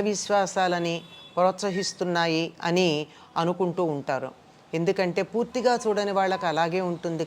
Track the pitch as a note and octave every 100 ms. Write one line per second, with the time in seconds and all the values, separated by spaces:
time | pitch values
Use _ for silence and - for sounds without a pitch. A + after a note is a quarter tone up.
0 | G#3 G3 - G3+ F#3+ G3 F3+ F3 E3+ E3+
1 | - - - - F#3 F#3 G3+ F#3 F#3+ -
2 | F3+ E3+ E3+ D#3+ E3 - E3+ F3+ F3+ D3
3 | D#3 - - D#3+ E3 F3+ F3+ F3 E3+ C#3+
4 | C#3 C3+ B2+ - - - - E3 E3+ F#3
5 | F3+ F3 F3+ A3 A#3 B3+ A#3+ A#3 A3 G3+
6 | G3+ G3 F#3+ F#3+ F3+ D#3 E3 F#3 F3+ E3
7 | F3 D#3+